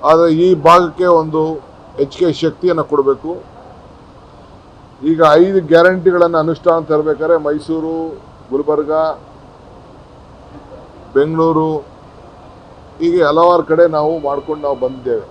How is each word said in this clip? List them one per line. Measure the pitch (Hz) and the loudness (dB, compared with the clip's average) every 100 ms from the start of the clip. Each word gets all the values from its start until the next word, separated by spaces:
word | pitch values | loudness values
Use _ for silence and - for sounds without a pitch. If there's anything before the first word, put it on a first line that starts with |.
ಆದ್ರೆ | 143 160 170 | 2 4 4
ಈ | 160 180 | 2 2
ಭಾಗಕ್ಕೆ | 175 147 175 180 - | 2 4 4 2 -2
ಒಂದು | 180 170 160 156 156 156 - - - - | 2 2 0 -4 -4 -6 -14 -20 -20 -8
ಹೆಚ್ಚಿಗೆ | 139 - 180 | -8 -2 -2
ಶಕ್ತಿಯನ್ನ | 151 165 147 180 165 | -2 -4 -2 -2 -2
ಕೊಡಬೇಕು. | 143 147 135 131 156 180 - - - - - - - - - - - - - - - - | -2 0 0 0 -4 -12 -16 -20 -20 -20 -20 -20 -20 -20 -20 -20 -20 -20 -20 -20 -20 -8
ಈಗ | 135 160 160 | -4 2 4
ಐದು | 151 185 196 156 | 6 4 2 2
ಗ್ಯಾರಂಟಿಗಳನ್ನ | 165 175 185 175 175 175 170 | 4 4 2 0 2 0 0
ಅನುಷ್ಠಾನ | 156 160 175 165 | -2 -2 0 0
ತರಬೇಕಾದ್ರೆ | 151 151 156 147 156 165 | 0 -2 -2 -2 0 0
ಮೈಸೂರು, | 151 147 - 160 160 165 165 135 - - - | 0 -6 -6 -6 -6 -6 -8 -12 -20 -20 -8
ಗುಲ್ಬರ್ಗ, | 131 147 151 147 156 160 147 - - - - - - - - - - - - - - - - - - - | -6 -2 -4 -2 -2 -2 -6 -14 -20 -20 -20 -20 -20 -20 -20 -20 -20 -20 -20 -20 -20 -20 -20 -20 -20 -6
ಬೆಂಗಳೂರು, | 135 147 160 165 160 156 156 - - - - - - - - - - - - | -2 -2 0 0 0 -2 -4 -10 -20 -20 -20 -20 -20 -20 -20 -20 -20 -20 -6
ಹೀಗೆ | 165 180 | -2 2
ಹಲವಾರು | 156 156 170 175 | 2 4 4 2
ಕಡೆ | 156 160 170 | 0 2 2
ನಾವು | 156 151 165 | 2 -2 -4
ಮಾಡ್ಕೊಂಡು | 143 139 139 151 | -4 -6 -6 -8
ನಾವು | 147 135 | -6 -4
ಬಂದಿದ್ದೇವೆ. | 127 131 123 117 95 | -6 -6 -6 -6 -8